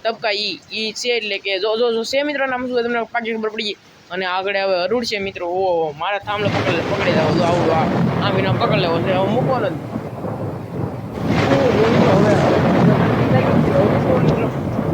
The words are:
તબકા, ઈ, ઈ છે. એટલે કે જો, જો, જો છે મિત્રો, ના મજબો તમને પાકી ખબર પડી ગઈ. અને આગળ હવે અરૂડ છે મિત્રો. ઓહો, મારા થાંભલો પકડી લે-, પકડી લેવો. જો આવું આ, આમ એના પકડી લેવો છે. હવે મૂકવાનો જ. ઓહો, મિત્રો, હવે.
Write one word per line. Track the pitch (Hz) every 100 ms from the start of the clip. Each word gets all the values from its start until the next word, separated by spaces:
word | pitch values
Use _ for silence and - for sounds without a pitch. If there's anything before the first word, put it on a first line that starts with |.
તબકા, | 220 220 226
ઈ, | 202 208 165 -
ઈ | 202 220
છે. | - 240
એટલે | 240 214 196
કે | 196 190
જો, | 214 226
જો, | 240
જો | 226
છે | 226 269
મિત્રો, | 294 277 269
ના | 247
મજબો | 254 247
તમને | 233 240
પાકી | 220 233 226
ખબર | 226 214
પડી | 214
ગઈ. | 208 - - - -
અને | 180 185
આગળ | 185 196 196
હવે | 196 180
અરૂડ | 185 240
છે | 233 208
મિત્રો. | 196 190 175
ઓહો, | 185 190 170 160
મારા | 147 180 202
થાંભલો | 202 208 202
પકડી | - 190 170
લે-, |
પકડી | - 202 196
લેવો. | 180 160
જો | 170
આવું | 170 175 165
આ, | 160 151 - 170 - 196
આમ | 190
એના | 190
પકડી | 190 233 214
લેવો | 175 165
છે. | 190
હવે | 185 190
મૂકવાનો | 226 262 254 196
જ. | 151 - - - - - 107 107 - - - - - - - - - -
ઓહો, | 277 269 - 226
મિત્રો, | 226 220
હવે. | 190 208 202 - - - - - - - - - - - - - - - - - 170 - - - - - - -